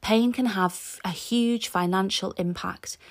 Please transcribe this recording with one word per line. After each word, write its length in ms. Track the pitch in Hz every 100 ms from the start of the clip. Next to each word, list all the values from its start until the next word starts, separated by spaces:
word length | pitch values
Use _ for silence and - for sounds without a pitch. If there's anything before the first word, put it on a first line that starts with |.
Pain 320 | - 220 240
can 140 | 247 254
have 540 | 196 185 - - -
a 60 | 185
huge 560 | 165 - 240 233 233 -
financial 640 | 180 175 185 196 - 185 -
impact 580 | 175 175 180 175 - - -